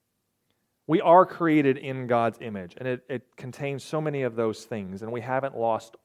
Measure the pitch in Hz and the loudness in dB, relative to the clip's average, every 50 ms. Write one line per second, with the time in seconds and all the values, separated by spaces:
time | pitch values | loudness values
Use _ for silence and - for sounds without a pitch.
0 | _ _ _ _ _ _ _ _ _ _ _ _ _ _ _ _ _ - 156 190 | _ _ _ _ _ _ _ _ _ _ _ _ _ _ _ _ _ 0 0 2
1 | - 170 165 185 175 - - - 170 160 151 151 139 135 131 139 151 131 131 131 | 6 8 8 8 8 6 2 -2 0 2 4 4 4 4 2 0 -2 -8 -8 -6
2 | 127 117 120 117 117 113 104 - - 113 104 98 90 85 - - 127 127 127 123 | -2 0 2 2 2 0 -2 -4 -10 -10 -10 -10 -10 -12 -12 -8 -6 -6 -6 -6
3 | _ - 131 120 - _ _ - - 123 - - 147 139 139 127 - - 160 156 | _ -10 -10 -10 -10 _ _ -16 -16 -14 -10 -8 -6 -6 -6 -8 -8 -6 -6 -4
4 | 156 151 143 135 131 120 113 117 113 110 104 - - - 120 104 98 92 95 95 | -4 -2 -2 -2 -2 -2 -2 0 -2 -2 -2 -4 -8 -10 -8 -8 -8 -8 -10 -10
5 | 110 113 120 120 113 131 127 131 135 135 - 117 113 113 110 107 - - - - | -10 -8 -8 -8 -6 -4 -2 -2 -2 -2 -2 -2 -2 0 0 -2 -4 -10 -20 -14